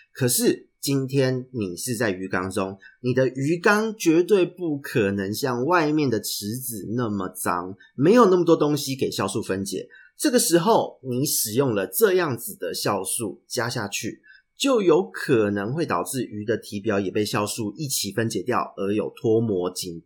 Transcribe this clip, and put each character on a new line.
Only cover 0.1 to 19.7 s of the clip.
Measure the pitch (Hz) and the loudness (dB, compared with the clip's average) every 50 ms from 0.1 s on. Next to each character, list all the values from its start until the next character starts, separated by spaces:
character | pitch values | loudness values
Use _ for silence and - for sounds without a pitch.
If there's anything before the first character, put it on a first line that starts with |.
| _ | _
可 | - 131 | -2 0
是 | 123 - - 240 202 - - - _ _ _ | 0 2 2 2 2 0 0 -6 _ _ _
今 | - 139 139 139 135 | -4 -2 0 0 -2
天 | 131 135 139 131 131 131 127 127 127 131 | 0 0 2 2 2 0 -2 -4 -6 -6
你 | 120 104 90 87 | -4 -4 -4 -6
是 | 87 - 127 120 | -8 -6 -6 -2
在 | 107 120 107 | -2 0 -2
鱼 | 92 92 95 | -2 -4 -6
缸 | 95 104 92 92 95 | -4 -4 -4 -4 -2
中， | 98 104 95 95 98 - - - _ _ - | -2 -2 -4 -4 -6 -10 -16 -20 _ _ -4
你 | 123 127 | -2 0
的 | 131 131 127 | 2 2 0
鱼 | - 135 135 147 175 | 0 -2 -2 -2 -2
缸 | 170 - 220 208 208 226 226 214 | 2 2 2 4 4 2 -2 -4
绝 | - - 170 156 165 180 | 0 2 4 4 4 4
对 | 175 214 190 175 | 4 4 4 4
不 | 165 - - 180 160 147 | 0 -2 -6 -6 -4 -4
可 | 139 143 - - 135 104 98 101 | -4 -6 -2 0 2 2 2 2
能 | 101 95 95 107 | 0 -2 -4 -4
像 | 107 - 131 120 120 127 | -4 -4 -2 -2 -2 0
外 | 156 180 175 156 147 151 | 2 2 2 2 2 2
面 | 156 147 131 | 2 2 2
的 | 110 104 | 0 0
池 | - - - - 101 101 113 | -2 -4 -6 -6 -6 -6 -6
子 | 131 131 - 117 104 87 90 107 | -6 -8 -8 -10 -10 -8 -6 -4
那 | 123 123 110 | -4 -2 -2
么 | 104 98 92 92 | -2 -4 -4 -6
脏， | - - - 104 87 87 87 92 98 - - _ _ | -8 -6 -4 -4 -4 -4 -4 -8 -12 -14 -18 _ _
没 | - 135 170 214 | 2 4 6 8
有 | 247 - | 8 8
那 | 180 185 | 8 6
么 | 180 170 | 4 6
多 | 156 165 | 4 4
东 | - 160 147 151 | 4 4 2 0
西 | 139 - 131 135 | -2 -2 -6 -4
给 | 131 - - | -2 -2 -2
酵 | - - 104 98 | -2 -2 -2 -2
素 | - 113 | -2 -4
分 | 101 - 95 98 98 | -4 -2 -4 -4 -4
解。 | 98 - - - - - - - _ _ - | -4 -6 -8 -8 -10 -16 -20 -20 _ _ -2
这 | - 302 240 | -2 2 2
个 | |
时 | 240 - - - - | 2 2 4 2 4
候 | - 220 220 160 104 - - - - 131 | 4 4 4 4 2 0 -6 -12 -8 -6
你 | 120 123 143 | -4 -2 -2
使 | - - - - 107 104 | -2 -2 -2 -2 0 0
用 | 123 143 131 107 | 0 2 2 2
了 | 101 95 | 0 -2
这 | - - - 226 202 180 | -2 2 2 4 4 4
样 | 185 175 151 120 | 2 2 0 -2
子 | 110 - - - | -4 -6 -12 -10
的 | - - 82 85 | -8 -8 -8 -6
酵 | - - 135 101 95 95 | -2 -2 -2 -2 -2 -2
素 | - - - 117 95 69 - _ | -4 -6 -4 -6 -6 -8 -10 _
加 | _ - 123 117 120 | _ -6 -4 -4 -4
下 | 123 123 104 | -4 -6 -6
去， | 98 - - 113 101 82 - _ - - - _ _ _ | -6 -6 -6 -6 -8 -10 -10 _ -20 -20 -20 _ _ _
就 | _ - 277 262 220 | _ 0 2 2 4
有 | 196 170 156 160 196 | 4 6 4 4 4
可 | - - - - - 139 113 107 101 | 0 -6 -8 0 2 4 4 4 2
能 | 101 101 98 110 135 | 2 0 -2 -2 -2
会 | 170 156 | -4 -2
导 | 117 95 87 90 | -2 -2 -2 -2
致 | - - 131 107 | -4 -4 -6 -6
鱼 | - 104 104 104 | -6 -8 -8 -4
的 | 110 110 | -2 -4
体 | 104 - - 107 104 | -4 -4 -8 -10 -4
表 | 98 110 101 101 | -2 0 0 0
也 | 101 92 | 0 0
被 | 95 107 107 | -2 -2 -2
酵 | 101 - 110 104 | 0 0 -2 -2
素 | 104 - - 110 101 - | -2 -4 -4 -6 -6 -6
一 | - 156 131 | -6 -6 -4
起 | - - - - 98 | -4 -4 -4 -4 -2
分 | 120 113 113 | -2 -2 -2
解 | 104 101 87 | -2 -4 -2
掉， | - 117 98 76 - - | -2 0 0 -2 -4 -6
而 | - 98 98 104 | -6 -4 -2 0
有 | 104 85 67 - | -2 -2 -4 -8
脱 | - - 117 110 113 | -4 0 2 4 4
模、 | 117 113 101 90 87 | 4 2 0 0 -2
紧 | 92 | -2